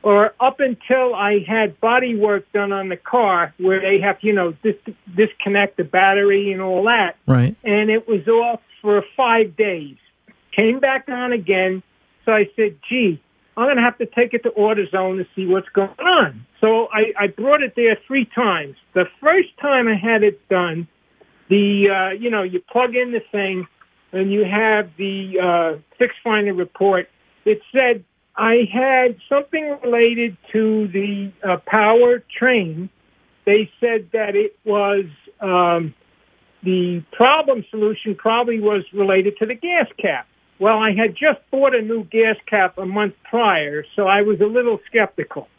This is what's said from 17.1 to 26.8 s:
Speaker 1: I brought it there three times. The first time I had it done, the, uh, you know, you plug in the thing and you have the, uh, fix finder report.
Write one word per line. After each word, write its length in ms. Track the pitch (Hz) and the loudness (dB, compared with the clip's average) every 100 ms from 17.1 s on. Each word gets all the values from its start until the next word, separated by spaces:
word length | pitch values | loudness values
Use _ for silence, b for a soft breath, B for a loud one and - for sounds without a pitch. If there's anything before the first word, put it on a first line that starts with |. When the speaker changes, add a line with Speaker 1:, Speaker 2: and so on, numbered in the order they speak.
| 202 | 0
Speaker 1:
I 80 | 202 | -4
brought 340 | 196 247 294 | -2 0 2
it 120 | 262 | 0
there 220 | - 233 214 _ | 0 0 0 _
three 200 | 269 233 | -4 -4
times. 500 | - 233 170 143 139 _ | -2 -2 -2 -6 -16 _
The 140 | 185 180 _ | -2 -2 _
first 340 | 294 359 359 _ | 2 2 2 _
time 320 | 285 269 233 | 0 2 2
I 60 | |
had 280 | 208 214 220 | 0 0 2
it 240 | 208 202 _ | 2 0 _
done, 360 | 185 175 165 165 _ _ _ _ _ _ | -2 -2 -4 -10 _ _ _ _ _ _
the, 400 | 202 202 202 202 | 2 2 2 2
uh, 220 | 190 190 | 2 -4
you 180 | 196 240 | -4 -4
know, 140 | 214 | -2
you 180 | 185 180 | -4 -6
plug 340 | - 240 247 | -4 -2 0
in 180 | 240 247 | -2 -2
the 80 | 233 - | -4 -6
thing 340 | 208 196 185 175 _ _ _ _ | -6 -4 -6 -10 _ _ _ _
and 180 | 185 196 | -4 -2
you 140 | 202 | 0
have 460 | 196 202 220 214 185 156 | 0 0 2 0 -2 -8
the, 420 | 196 196 190 185 | -8 -8 -6 -2
uh, 340 | 180 170 165 160 _ _ | 0 0 0 -4 _ _
fix 160 | 240 - | -4 -2
finder 300 | 240 214 202 | -2 0 0
report. 560 | 180 180 - | -2 -6 0